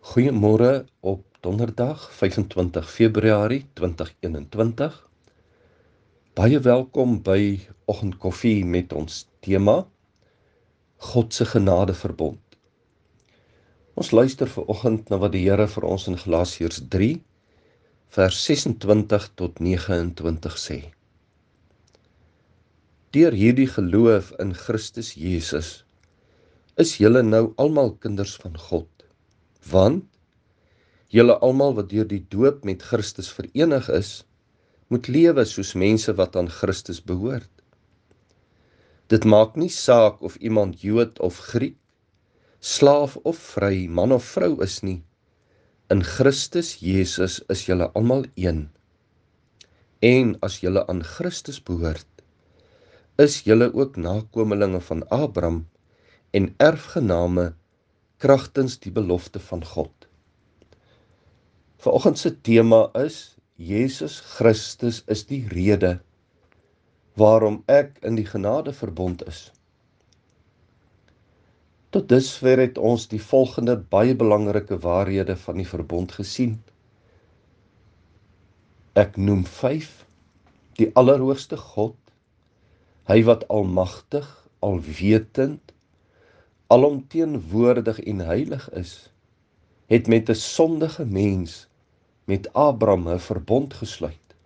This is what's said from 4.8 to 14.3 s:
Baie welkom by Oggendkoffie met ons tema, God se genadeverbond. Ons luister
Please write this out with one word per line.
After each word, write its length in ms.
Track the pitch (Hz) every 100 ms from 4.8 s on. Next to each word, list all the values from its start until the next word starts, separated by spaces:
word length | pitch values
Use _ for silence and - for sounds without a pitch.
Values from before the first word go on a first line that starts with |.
| 151 - _ _ _ _ _ _ _ _ _ _ _ _ _
Baie 240 | - 107 143 123
welkom 540 | 123 131 - 123 107
by 380 | 95 98 101 98 - - -
Oggendkoffie 800 | 104 104 92 92 90 120 104 90
met 300 | 87 90 76
ons 220 | 76 - - _ -
tema, 380 | 98 101 143 190 _ _ _ _ _ _ _ _ _ _ _ -
God 260 | 123 113 -
se 80 | 117
genadeverbond. 1120 | 117 98 90 95 87 - - 78 - _ _ _ _ _ _ _ _ _ _ _ _ _ _ _ -
Ons 80 | -
luister 400 | 113 131